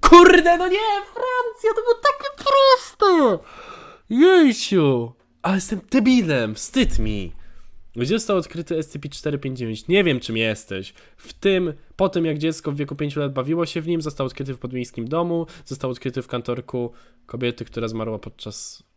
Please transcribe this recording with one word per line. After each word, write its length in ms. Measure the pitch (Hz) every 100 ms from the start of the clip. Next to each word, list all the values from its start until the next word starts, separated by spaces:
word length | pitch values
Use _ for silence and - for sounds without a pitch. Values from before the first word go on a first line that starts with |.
kurde, 580 | - 339 359 359 339 339
no 100 | 359
nie, 340 | 370 440 403
Francja, 640 | 403 - 494 494 480 453 440 453
to 60 |
było 120 | 480
takie 500 | 466 571 554 554 571
proste! 1000 | - 554 539 508 - - 403 359 277 175 - - - - - - _
Jejciu, 1000 | 226 339 381 302 220 - 190 147 127 117 - _ _
ale 120 | -
jestem 260 | 190 - 208 -
debilem, 640 | 262 220 254 180 139 110
wstyd 440 | 104 - 165 151 -
mi. 340 | 110 104 90 - - - - - - 113
Gdzie 220 | 123 214
został 180 | 220 196
odkryty 420 | 165 165 165 165
S 100 | 156
C 100 | 160
P 100 | 147
cztery 300 | - 151 143
pięć 200 | 139 127
dziewięć? 300 | 117 110 -
Nie 160 | 185
wiem, 160 | 180 131
czym 160 | - 110
jesteś. 580 | 113 107 - 95 95 - - _
W 160 | -
tym, 420 | - 196 190 180 143 - -
po 120 | 190
tym, 160 | 185
jak 140 | 165 151
dziecko 340 | 156 160 -
w 40 | 143
wieku 200 | 143 143
pięciu 240 | 147 143
lat 120 | 143
bawiło 340 | 135 131 165 165
się 140 | 175
w 60 | 160
nim, 160 | 170
został 240 | 156 143 131
odkryty 280 | - 135
w 40 | 127
podmiejskim 500 | 123 127 123 - 117
domu, 380 | 156 175 170 165 -
został 260 | - 135 131
odkryty 320 | 127 135 123
w 60 | 123
kantorku 640 | 123 120 123 127 127 120 - _ _ _
kobiety, 380 | 123 123 120
która 240 | 110 - 113
zmarła 300 | 110 110 107
podczas 640 | - - - 104 - - _